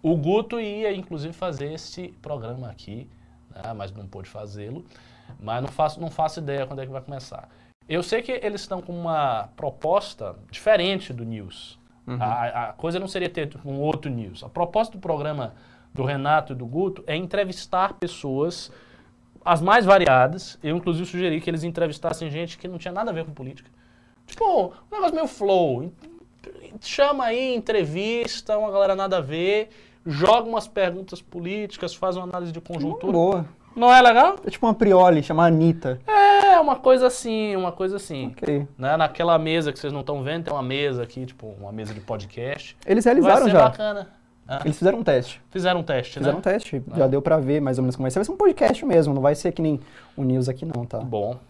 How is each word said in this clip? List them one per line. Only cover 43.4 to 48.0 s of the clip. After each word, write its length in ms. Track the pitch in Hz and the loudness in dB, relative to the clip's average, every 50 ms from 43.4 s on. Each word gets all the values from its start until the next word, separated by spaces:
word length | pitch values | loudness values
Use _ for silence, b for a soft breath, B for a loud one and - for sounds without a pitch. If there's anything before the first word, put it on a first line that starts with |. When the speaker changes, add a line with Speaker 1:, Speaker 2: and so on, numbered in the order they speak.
| 277 | 6
Speaker 1:
ser 60 | 220 | 6
Speaker 2:
já. 160 | - 165 220 220 | 8 8 8 6
Speaker 1:
bacana. 400 | 220 - 214 214 208 202 185 - _ _ _ _ _ _ _ - | 4 0 -6 -6 -6 -6 -10 -14 _ _ _ _ _ _ _ -10
Ah. 120 | 131 139 139 | -8 -4 -2
Speaker 2:
Eles 120 | 151 147 | -4 -2
fizeram 220 | - 170 185 - 226 | 2 2 2 2 2
um 60 | 175 | 0
teste. 360 | 170 143 127 - - - - _ _ | 2 2 2 0 -2 -12 -18 _ _
Speaker 1:
Fizeram 300 | - 190 175 185 180 175 | -8 -2 0 0 0 0
um 20 | 165 | -2
teste, 300 | 165 147 127 120 - - | -2 -4 -4 -4 -6 -8
Speaker 2:
Fizeram 180 | 143 127 139 | -2 0 0
Speaker 1:
né? 60 | 143 175 | 0 0
Speaker 2:
um 40 | |
teste, 400 | - 202 190 220 - - - 135 127 - | 0 0 0 0 -2 -6 -8 -8 -8 -6
Speaker 1:
Ah. 80 | - 165 | 0 2
Speaker 2:
já 80 | 135 | 2
deu 160 | 131 139 139 | 4 4 2
pra 160 | 139 - 160 156 | 2 2 2 2
ver 220 | 135 131 143 151 | 2 2 0 0
mais 180 | 143 135 127 127 | 0 0 0 0
ou 40 | |
menos 120 | 127 127 127 | 0 -2 -2
como 80 | - | -2